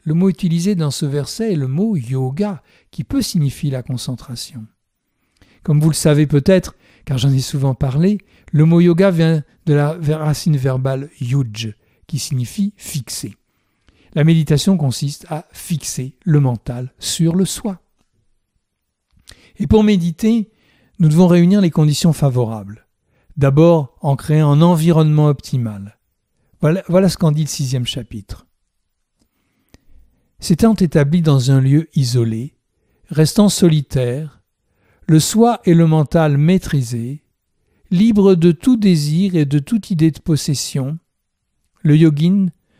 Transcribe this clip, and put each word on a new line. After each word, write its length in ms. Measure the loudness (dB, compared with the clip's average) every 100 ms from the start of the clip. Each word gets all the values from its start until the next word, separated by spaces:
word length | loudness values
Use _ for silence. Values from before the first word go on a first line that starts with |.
Le 100 | -4
mot 160 | 0 0
utilisé 460 | 0 -2 -2 -2 -2
dans 160 | -4
ce 140 | -4 -4
verset 480 | -4 -6 -6 -4
est 40 | -4
le 100 | -4
mot 280 | -4 -2 -4
yoga, 680 | -4 -4 -4 -4 -6 -6 _ _ _
qui 120 | -14
peut 200 | -6 -6
signifier 480 | -4 -2 -4 -4 -6
la 100 | -6
concentration. 840 | -8 -10 -8 -12 -12 -16 -14 -18 -20 _ _ _ _ _ _ _ _ _
Comme 180 | -2 2
vous 80 | 2
le 60 | 2
savez 320 | 2 2 2
peut-être, 480 | 2 4 2 0 -14 _ _ -8
car 120 | -2
j'en 140 | 0
ai 80 | 0
souvent 340 | -2 -4 -4
parlé, 460 | -2 -2 0 0 -2 -8 _ -4
le 140 | 2 4
mot 140 | 4
yoga 300 | 4 4 2
vient 340 | 2 0 0 -4 _ -2
de 80 |
la 220 | 0 0 -4
ver-, 220 | -4 -2
racine 380 | -2 -2 -2 0
verbale 520 | 0 -2 -4 -6 -8 _
yuj, 560 | -4 -2 -4 -8 -12 -14 _ _ -12
qui 120 | -10
signifie 540 | -6 -6 -6 -6 -6 -8
fixer. 580 | -12 -10 -10 -12 -14 -16 _ _ _ _ _ _ _
La 100 | 0
méditation 540 | 2 2 2 0 2 0
consiste 480 | -2 -4 -8 -10 -12
à 180 | -14 -14
fixer 680 | -20 -8 -8 -8 -10 -12 -8
le 160 | 0 2
mental 540 | 2 -2 -8 -10 -12 -12
sur 360 | -10 -2 0 0
le 100 | -2
soi. 360 | -4 -10 -10 _ _ _ _ _ _ _ _ _ _ _ _ _ _ -20 -20 _ -10
Et 80 | 0
pour 180 | 2
méditer, 680 | 4 2 -2 -2 0 0 -4 _ _ _ _ 0
nous 100 | 2
devons 180 | 4 4
réunir 340 | 4 4 4
les 100 | 2
conditions 420 | 2 0 2 0
favorables. 720 | 2 0 0 -4 -6 -14 -18 _ _ _ _ _ -2
D'abord, 600 | 2 4 4 4 0 _
en 140 | -4 -4
créant 360 | 0 2 4
un 100 | 4
environnement 680 | 4 4 2 2 2 2 2
optimal. 680 | 0 -4 -6 -6 -8 -16 -20 _ _ _ _ _ _
Voilà, 220 | -2 -2 0
voilà 180 | 2 2
ce 100 | 0
qu'en 140 | 0
dit 120 | 0
le 40 | -4
sixième 380 | -6 -4 -4 -6
chapitre. 600 | -8 -12 -16 -16 -18 _ _ _ _ _ _ _ _ _ _ _ _ _ _ _ -20 _ _ _ _
S'étant 340 | -4 0 2
établi 480 | 2 0 2 2 0
dans 300 | 2 0 2
un 100 | 2
lieu 260 | 2 0 0 -2
isolé, 640 | -2 0 -2 -4 -10 -16 _ _ _ _ _
restant 380 | -2 0 2 2
solitaire, 920 | 2 2 2 -2 -4 -4 -6 -10 -16 _ _ _ _ _ _ 0
le 140 | 2
soi 400 | 2 2 2 2
et 100 | 2
le 140 | 4 4
mental 500 | 2 0 0 2 2
maîtrisés, 840 | 2 0 0 -4 -4 -8 -8 -12 _ _ _ _ _ _ _
libre 440 | 2 2 4 4 4
de 160 | 2
tout 240 | 2 0 2
désir 600 | 2 2 0 -2 0 0
et 100 | 0
de 140 | -2
toute 300 | -2 -6 -4
idée 220 | 0 0
de 80 | 0
possession, 800 | -4 -4 -2 -6 -6 -6 -6 -10 -14 _ _ _ _ _ _ _
le 140 | 2 4
yogin 520 | 4 2 0 0 -2 -6 _